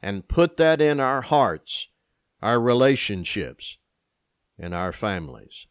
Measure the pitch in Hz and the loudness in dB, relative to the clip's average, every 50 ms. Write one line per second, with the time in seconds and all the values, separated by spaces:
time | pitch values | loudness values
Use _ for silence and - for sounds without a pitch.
0 | - 98 101 98 92 _ - - 170 170 - - 160 160 160 151 156 151 147 143 | -6 -6 -8 -8 -6 _ 2 2 2 2 4 2 4 4 4 4 4 2 2 2
1 | 135 127 135 135 123 - 151 147 135 104 82 76 _ - - - - _ _ _ | 0 0 0 -2 -2 0 2 4 4 2 0 -4 _ -12 -12 -12 -12 _ _ _
2 | _ _ _ _ _ _ _ _ - 107 120 120 117 123 120 123 131 135 139 123 | _ _ _ _ _ _ _ _ -2 0 0 2 4 4 4 4 6 4 4 2
3 | - - 104 92 87 - - 101 85 64 60 _ - - - _ _ _ _ _ | 0 -4 -6 -6 -6 -6 -6 -6 -6 -8 -10 _ -18 -18 -18 _ _ _ _ _
4 | _ _ _ _ _ _ _ _ _ _ _ - 85 87 87 87 90 92 85 - | _ _ _ _ _ _ _ _ _ _ _ -14 -12 -8 -6 -6 -6 -6 -6 -6
5 | - 107 98 90 82 71 62 55 - - - - - _ | -4 -4 -4 -4 -8 -10 -14 -18 -20 -20 -20 -20 -20 _